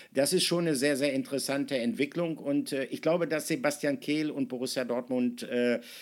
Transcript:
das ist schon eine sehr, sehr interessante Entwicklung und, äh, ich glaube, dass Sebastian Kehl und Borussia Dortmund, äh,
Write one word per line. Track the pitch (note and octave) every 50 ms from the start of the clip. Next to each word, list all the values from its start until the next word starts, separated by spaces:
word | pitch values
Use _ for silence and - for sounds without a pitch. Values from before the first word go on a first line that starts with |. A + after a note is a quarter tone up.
| - -
das | - C3 C#3 C#3+
ist | F3+ F3+
schon | - - E3+ F3 E3+
eine | E3 D3
sehr, | B2 C3 D3 C#3+
sehr | B2+ C#3+ D3
interessante | C3 C3+ C3 - C#3 C3 B2 - C3+ C#3 C#3 - C#3 B2+
Entwicklung | A#2 A#2+ A2 A#2+ C#3 C#3+ - E3 F3 E3 D#3+ -
und, | - C#3 C#3+ C#3+ C#3 -
äh, | C#3+ C3+ C3+
ich | - D3 -
glaube, | - D#3+ E3 F3+ E3+ C#3+
dass | D#3 D3+ D3
Sebastian | - E3 C3+ B2 D3 C#3+ - - D3 C#3 B2+
Kehl | - - D3 D#3 D#3 D3+
und | - C#3+ C3+ A#2+
Borussia | C3 B2 B2+ B2 - C#3 B2+
Dortmund, | A#2 B2 B2+ B2 - B2+ B2+ B2 B2 A#2+ A#2+ A#2+
äh, | - A#2+ B2 B2 A#2+ A#2+ A#2 - - - -